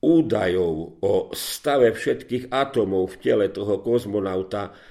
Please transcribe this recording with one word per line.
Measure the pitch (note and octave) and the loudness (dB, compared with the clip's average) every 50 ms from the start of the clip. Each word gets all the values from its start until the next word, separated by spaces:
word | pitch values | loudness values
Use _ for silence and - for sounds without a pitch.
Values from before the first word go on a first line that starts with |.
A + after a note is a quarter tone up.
údajov | - D3+ E3+ E3 D#3 - - G#2+ G2+ F#2 F2 F#2 F2+ E2+ D#2+ D2+ E2 - - - | 4 4 4 4 4 2 0 0 0 0 2 2 0 0 -2 -4 -8 -12 -10 -4
o | - G2 G2+ F#2+ - - - | -2 0 0 0 0 -4 -10
stave | - - - - - - D3+ C#3+ C#3 B2 A2+ A2 | -10 -10 -10 -10 -6 -2 0 4 4 4 4 4
všetkých | - - C#3+ B2+ B2 - - A#2+ B2 B2+ - - | 2 -2 -2 -2 -2 -4 -6 -6 -6 -6 -2 -2
atómov | C3 C#3 C3+ - B2 G#2+ F#2+ G2 F#2+ F#2 F#2 - | -2 -2 0 0 0 0 2 2 0 0 -2 -4
v | - | -6
tele | - A#2+ B2 G#2+ G2+ F#2+ F#2+ | 0 2 2 2 2 0 -2
toho | F#2 G2+ G#2 G2+ F#2+ - | -4 -2 -2 -2 -2 0
kozmonauta | A#2 A#2 A#2+ A#2 G#2 G2+ G#2 G2 G2 F#2 F#2 F#2+ F#2+ - G#2 G2+ - - - - - | 0 0 0 0 0 -2 -2 -2 0 -2 -4 -4 -4 -6 -8 -8 -8 -12 -20 -20 -20